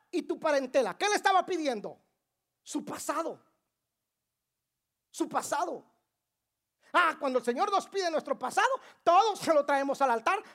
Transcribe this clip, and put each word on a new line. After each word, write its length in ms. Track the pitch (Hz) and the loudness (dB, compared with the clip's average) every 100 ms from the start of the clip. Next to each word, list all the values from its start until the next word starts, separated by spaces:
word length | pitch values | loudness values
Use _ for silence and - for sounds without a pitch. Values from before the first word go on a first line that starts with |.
| _ | _
y 140 | - | -6
tu 160 | - 320 | -4 -2
parentela". 580 | 311 285 254 285 208 - | 0 0 0 0 0 0
¿Qué 100 | 403 | 0
le 80 | 415 | 2
estaba 300 | 403 370 349 | 2 2 0
pidiendo? 560 | 359 294 220 175 - _ _ _ _ _ _ | -2 -4 -4 -8 -16 _ _ _ _ _ _
Su 200 | - 302 | -10 -10
pasado. 560 | - 294 - 294 330 147 _ _ _ _ _ _ _ _ _ _ _ _ _ _ _ _ _ | -8 -10 -6 -6 -6 -10 _ _ _ _ _ _ _ _ _ _ _ _ _ _ _ _ _
Su 180 | - 330 | -8 -4
pasado. 560 | 277 - 302 339 226 - _ _ _ _ _ _ _ _ _ _ | -4 -4 -4 -4 -6 -14 _ _ _ _ _ _ _ _ _ _
Ah, 240 | 330 330 311 | 2 2 0
cuando 180 | 277 254 | -2 -2
el 80 | 240 | -2
Señor 240 | 254 403 | -2 0
nos 180 | 392 - | 0 -2
pide 220 | 392 349 | -4 -2
nuestro 300 | 302 - 262 | -2 -4 -6
pasado, 280 | 247 359 480 539 - - | -4 0 0 0 -8 -4
todos 340 | - 359 440 381 | 4 6 4 2
se 160 | - | 2
lo 100 | 302 | 2
traemos 380 | 294 277 277 254 | 4 0 0 0
al 80 | 269 | 2
altar. 340 | 233 320 403 - | 2 0 -2 -4